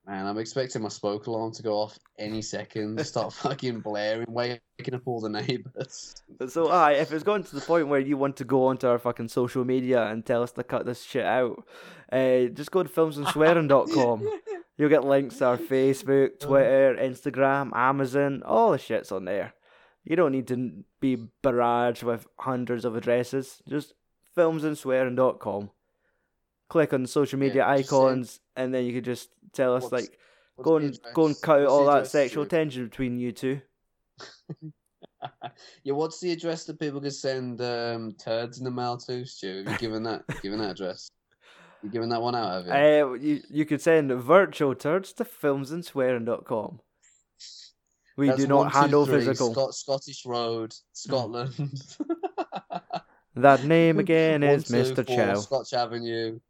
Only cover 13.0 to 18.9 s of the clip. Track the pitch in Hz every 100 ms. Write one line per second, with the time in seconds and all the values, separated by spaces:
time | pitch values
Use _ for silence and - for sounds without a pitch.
13 | 160 143 143 147 156 170 151 135 - 330
14 | 120 113 427 392 - 370 - - 147 147
15 | 135 139 135 127 127 123 113 131 135 135
16 | 113 139 135 - 143 139 123 135 135 113
17 | 131 127 147 127 135 139 127 - 127 139
18 | 135 139 143 139 - 220 226 139 -